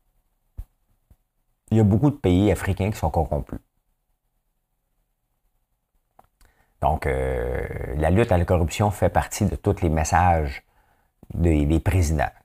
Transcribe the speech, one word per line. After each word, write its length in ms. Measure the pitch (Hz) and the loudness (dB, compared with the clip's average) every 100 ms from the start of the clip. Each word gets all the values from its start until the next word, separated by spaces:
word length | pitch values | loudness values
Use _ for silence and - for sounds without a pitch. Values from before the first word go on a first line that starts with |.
| _ _ _ _ _ - - _ _ _ _ _ _ _ _ _ - | _ _ _ _ _ -18 -18 _ _ _ _ _ _ _ _ _ -2
il 80 | - | 2
y 20 | |
a 40 | |
beaucoup 260 | 208 110 147 | 4 4 2
de 60 | - | 0
pays 340 | 95 90 104 | 2 4 4
africains 400 | 90 - 92 101 | 2 -2 -4 -4
qui 80 | 107 | -2
sont 120 | 78 | -4
corrompus. 480 | 87 76 73 - - _ _ _ _ _ _ _ _ _ _ _ _ _ _ _ _ _ _ _ _ _ _ _ _ _ _ _ _ _ _ _ _ | -2 -2 -4 -6 -12 _ _ _ _ _ _ _ _ _ _ _ _ _ _ _ _ _ _ _ _ _ _ _ _ _ _ _ _ _ _ _ _
Donc, 260 | 71 71 71 | -2 -2 -2
euh, 880 | 65 65 64 62 - - - - 67 | -4 -4 -4 -4 -6 -8 -10 -8 -2
la 140 | 78 | 0
lutte 220 | 92 117 | 2 2
à 60 | 87 | 2
la 60 | |
corruption 460 | 85 90 82 - 104 | 2 0 0 0 -2
fait 200 | 92 87 | 0 -2
partie 340 | 87 - - | 0 -4 -2
de 120 | 98 78 | -4 -2
tous 240 | - 98 | -2 -2
les 80 | 87 | 0
messages 760 | 78 78 87 90 82 73 - - _ _ _ _ _ - | 0 0 2 4 2 -2 -8 -16 _ _ _ _ _ -12
des, 320 | - 85 78 73 | -2 2 2 2
des 140 | 80 | 0
présidents. 500 | - 92 80 78 64 - | 2 0 2 0 -2 -6